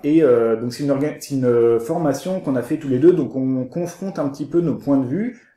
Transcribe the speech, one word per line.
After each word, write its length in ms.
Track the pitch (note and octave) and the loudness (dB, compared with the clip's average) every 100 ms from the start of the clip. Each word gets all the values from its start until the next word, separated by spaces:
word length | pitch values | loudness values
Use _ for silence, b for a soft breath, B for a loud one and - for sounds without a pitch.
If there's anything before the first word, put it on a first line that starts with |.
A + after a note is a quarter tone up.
Et, 180 | D3 D#3+ | 2 4
euh, 320 | C#3+ A#2 A2+ | 6 4 4
donc 180 | A2+ B2 | 0 -2
c'est 120 | B2 | -4
une 80 | C#3+ | -2
orga-, 240 | C3 D3+ D3 | 0 -2 -6
c'est 160 | - | -6
une, 100 | C#3 | 0
euh, 360 | B2+ A#2+ A#2 A#2 | 2 4 4 2
formation 580 | A#2 E3 E3 E3+ F#3 F#3+ | 0 -2 0 -2 -4 -6
qu'on 140 | D3+ | -2
a 80 | B2+ | -4
fait 140 | A#2+ D#3 | -4 -6
tous 120 | C#3 | -2
les 120 | B2+ | 4
deux. 120 | E3 | 4
Donc 220 | F3 A#2 | 4 -2
on 300 | C3+ C3 C3 | -4 -2 -2
confronte 560 | B2+ E3+ E3+ - F#3+ F#3 | -4 -6 -8 -8 -10 -6
un 80 | C#3+ | -6
petit 180 | C#3 C3+ | -6 -4
peu 140 | E3+ | -2
nos 160 | E3 A2 | -2 -4
points 220 | - C#3 | 0 0
de 80 | B2 | 0
vue. 340 | E3 A#3+ B B | -4 -6 B B